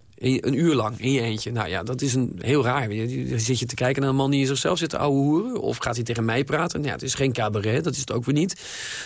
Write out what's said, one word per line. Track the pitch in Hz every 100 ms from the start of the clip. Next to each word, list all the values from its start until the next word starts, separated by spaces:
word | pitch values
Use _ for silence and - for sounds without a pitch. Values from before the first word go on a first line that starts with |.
| - -
In | 127
je, | 131 -
een |
uur | 135 170 139
lang, | 107 104
in | 127
je | 139
eentje. | 113 110 107
Nou | 117 92
ja, | 92
dat | 98 127
is | 143
een, | 127 123 90
heel | 107 143
raar. | 120 135 117
Je, | 107 117 131 127
je, | 123
zit | 113 123
je | 120
te | -
kijken | 123 135
naar | 139
een | 135
man | 139
die | 143
in | 135
zichzelf | 135 165 175
zit | 165
te | -
ouwehoeren? | 143 139 143 156 240 247
Of | - 113
gaat | - 117
hij |
tegen | 117 117 113
mij | 117
praten? | 143 151 170 156
Nou | 143
ja, | 80
het | -
is |
geen | - 135
cabaret, | 123 107 104 107 127
dat | 165
is | 139
het | -
ook | 117 120
weer | 147
niet. | 185 - - - - -